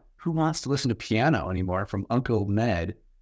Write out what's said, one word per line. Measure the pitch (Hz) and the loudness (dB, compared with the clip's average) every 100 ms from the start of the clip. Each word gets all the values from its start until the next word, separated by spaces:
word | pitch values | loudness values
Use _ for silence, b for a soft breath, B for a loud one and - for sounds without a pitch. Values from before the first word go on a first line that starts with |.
| - _ | -10 _
Who | 175 | -4
wants | 160 160 156 | 0 0 -2
to | 127 | -2
listen | 143 127 | -2 0
to | |
piano | 110 - 110 139 123 78 | -2 0 2 4 2 0
anymore | 92 95 92 98 | -2 0 -2 -2
from | 98 - | -4 0
Uncle | 120 123 113 101 | 0 2 0 2
Ned, | 101 120 85 82 - _ _ | 2 2 0 -2 -6 _ _